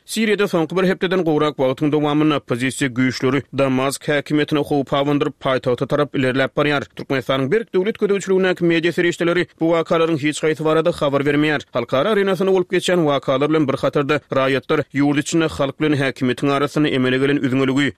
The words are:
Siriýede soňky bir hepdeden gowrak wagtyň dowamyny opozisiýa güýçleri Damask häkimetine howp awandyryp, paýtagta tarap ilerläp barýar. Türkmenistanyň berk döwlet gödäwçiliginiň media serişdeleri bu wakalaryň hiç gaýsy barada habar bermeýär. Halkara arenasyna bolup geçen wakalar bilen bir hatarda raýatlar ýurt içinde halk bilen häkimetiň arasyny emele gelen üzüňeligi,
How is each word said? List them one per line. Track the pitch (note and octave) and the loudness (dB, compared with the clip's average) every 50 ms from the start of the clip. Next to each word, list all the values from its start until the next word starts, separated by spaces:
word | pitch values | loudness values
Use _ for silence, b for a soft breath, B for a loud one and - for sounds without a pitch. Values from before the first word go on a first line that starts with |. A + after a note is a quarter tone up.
| _ | _
Siriýede | - - G#3+ A3+ G#3+ G#3 F#3 G#3 - | -8 -4 -2 0 0 0 0 0 0
soňky | - E3+ D#3+ D3 E3+ | 0 0 -2 0 0
bir | F#3 F#3+ | 0 0
hepdeden | F#3 F#3 - G3 F3+ F#3 F#3 E3+ | 0 0 -2 -2 -2 0 0 0
gowrak | E3 D3+ D3+ D3+ D3+ C#3+ | 0 2 2 0 0 0
wagtyň | - C3+ C3 C3 - D3+ D3 | 0 0 0 0 0 0 0
dowamyny | C#3+ D3+ D3 D3 D3 D3+ D3+ D#3 D3 C3+ | 2 2 0 2 2 2 2 2 2 0
opozisiýa | - - C3 A#2+ B2+ C3 A#2+ - C#3+ C3 | -2 -4 -2 -2 -2 -4 -2 -2 -4 -2
güýçleri | A#2 B2 C3 B2+ A#2 - - B2+ C3 C#3+ - _ - C3 | 0 0 0 0 0 0 0 0 0 0 -4 _ -2 0
Damask | C#3 C3+ C3 B2+ C3 C#3 C3+ - - - | 0 2 2 0 0 -2 -4 -4 -4 -2
häkimetine | D3 C#3+ - - D3 D3 D3 - D3+ C#3+ | -2 -2 0 0 0 0 0 0 0 -2
howp | D3+ - D3+ C#3+ B2+ - | 0 0 0 -2 0 0
awandyryp, | D3+ C#3 C#3 C#3+ D3 C#3 D3 D3 - _ | -2 0 2 2 0 0 0 -2 -4 _
paýtagta | - C#3 C3 B2+ - C3 B2 - C#3+ | -2 -2 -2 0 0 0 0 0 -2
tarap | - D3+ C#3+ D3 C3+ - | -2 0 -2 -2 -2 -2
ilerläp | C#3+ B2+ C3 B2 C3+ C3+ C3 - | -2 0 0 2 0 -2 0 0
barýar. | D3+ D3 D3 D3 C#3 A2 - _ | 0 0 0 0 -2 -4 -6 _
Türkmenistanyň | - C3 - C#3 C3 A#2 - C3+ C3+ C3+ C3 | -16 -6 -4 -4 -4 -2 -2 -2 -2 0 0
berk | F#3 A3 A#3 - - | -2 -2 -2 -2 -2
döwlet | F#3 F#3 G#3+ A#3 | -2 -2 -2 -2
gödäwçiliginiň | - G#3+ F#3+ G3+ G3 - F#3+ F#3+ F#3 F#3+ F#3 F3+ - F3 | -2 -2 0 0 -2 0 0 0 2 2 0 0 0 0
media | E3+ E3 E3 D#3 E3+ | 2 2 2 0 0
serişdeleri | D#3+ - E3+ E3+ D#3+ - F3+ E3+ F3 F3+ E3 - _ _ | 0 0 0 0 0 0 -2 0 0 0 -2 -4 _ _
bu | D#3+ | 0
wakalaryň | E3 E3+ E3 D#3+ - F3+ E3 E3 E3 E3 | 0 2 0 0 0 0 2 2 2 0
hiç | C#3 C#3 D3+ C#3+ - | -2 -2 -4 -4 -2
gaýsy | D#3+ D#3 D#3 - D#3 | -2 -2 -2 0 0
barada | D#3 D#3 D#3+ D#3 F3 | 2 2 2 2 0
habar | D#3 - D#3 C#3+ C3+ C#3+ | -2 0 -2 0 0 0
bermeýär. | C#3 C#3+ C#3+ D3 D3+ D#3 D3+ C3+ - - | 0 2 2 2 2 2 0 -2 -6 -6
Halkara | - B2+ A#2+ - - C3 D3+ G#3 | -6 -6 -4 0 0 0 2 2
arenasyna | A3 G3+ G3 G3 F#3+ D#3 G3+ G3 | 2 2 2 0 0 0 0 2
bolup | F#3+ F#3 F3+ - | 2 2 0 0
geçen | G3 F3 - - F3+ | -2 -2 0 0 0
wakalar | F3+ D#3+ D3 C#3 C3+ - - C3+ C3 C#3+ D3+ | 2 2 2 0 0 0 0 0 0 2 2
bilen | D#3 D#3+ D3 B2+ | 2 2 2 0
bir | C3+ | 0
hatarda | - - C#3 - D#3 C#3+ C3+ D3+ C#3 - _ | -2 -2 0 0 0 0 0 -2 -2 -2 _
raýatlar | C#3 C3+ C3 C3+ C3+ C3 - - D#3+ D3 C3 - - | -2 0 0 0 0 -2 0 -2 -2 -2 -2 -4 -2
ýurt | C3+ C#3+ C#3+ C#3+ C#3+ | 0 0 2 2 0
içinde | D3 - - E3 D#3+ | -2 0 0 0 0
halk | D#3+ - - C#3+ C#3 - - | 0 -2 -2 -4 -4 -2 -2
bilen | D#3 D3+ D3+ | 0 0 0
häkimetiň | C3+ C#3+ C3 B2 - C3+ B2+ A#2+ - D3 C#3 | 0 0 -2 -2 -2 -2 -2 0 0 0 0
arasyny | C#3 C#3 C#3+ C#3 - D#3 D3+ D3 | 0 0 0 0 0 0 0 2
emele | - C3 B2+ B2+ B2+ C3 | 2 0 2 2 2 2
gelen | C#3 C#3 C#3+ | 2 0 0
üzüňeligi, | C#3+ B2 C3 B2+ C3+ C3+ C3 C3 C#3 C#3+ B2+ - | 0 0 0 0 0 0 0 0 0 0 -2 -4